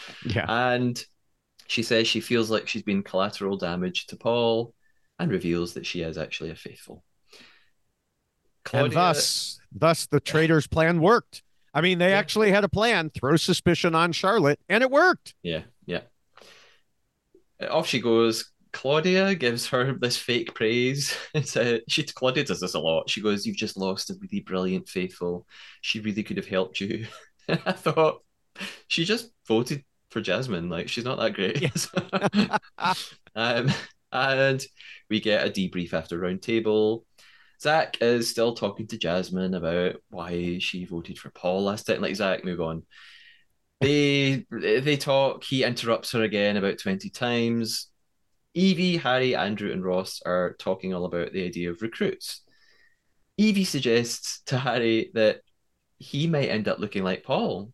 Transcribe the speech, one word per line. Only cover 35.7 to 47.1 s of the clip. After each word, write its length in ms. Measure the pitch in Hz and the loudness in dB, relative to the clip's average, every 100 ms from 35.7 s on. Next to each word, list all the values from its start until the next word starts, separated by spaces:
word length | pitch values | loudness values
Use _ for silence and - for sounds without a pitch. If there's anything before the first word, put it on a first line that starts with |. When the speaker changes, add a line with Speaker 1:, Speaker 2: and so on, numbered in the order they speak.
| 90 85 | -4 -4
Speaker 2:
after 260 | 87 - 85 | -4 -4 -4
round 240 | 90 95 | -4 -4
table. 600 | - 113 107 107 107 117 - _ - - _ _ | -2 0 2 2 2 0 -8 _ -20 -20 _ _
Zach 380 | 147 156 - - | 0 2 0 0
is 280 | 117 120 110 | 2 2 0
still 240 | - 117 | 0 0
talking 320 | 117 101 101 110 | 0 -4 -4 -10
to 100 | 113 | -6
Jasmine 580 | 82 90 90 92 92 92 | -2 -2 -2 -4 -2 -2
about 400 | 82 87 90 - _ | -2 0 0 -4 _
why 500 | 95 85 87 87 87 | -12 -6 -4 -4 -4
she 260 | - 92 87 | -6 -6 -8
voted 320 | 85 - - | -10 -10 -14
for 140 | - | -16
Paul 320 | - 90 95 | -6 -2 0
last 200 | 98 104 - | 0 -2 -2
time. 140 | - | -2
Like, 140 | 98 101 | -2 -2
Zach, 280 | 190 - 95 | 0 -2 -4
move 160 | 87 | -4
on. 220 | 80 82 - - - - - _ _ _ _ _ | -4 -6 -12 -20 -20 -20 -20 _ _ _ _ _
They, 640 | 139 147 143 143 139 135 - | 2 4 4 4 2 0 -4
they 460 | 113 87 113 143 139 | -2 2 2 2 0
talk. 460 | 147 135 135 - | 2 4 2 0
He 200 | - 131 | -4 0
interrupts 480 | 120 120 117 113 - | 0 0 0 -2 0
her 100 | 117 | 0
again 340 | 110 101 104 104 | 2 2 2 2
about 200 | 98 - | 0 -2
twenty 300 | 101 95 | -4 -4
times. 800 | 101 | -6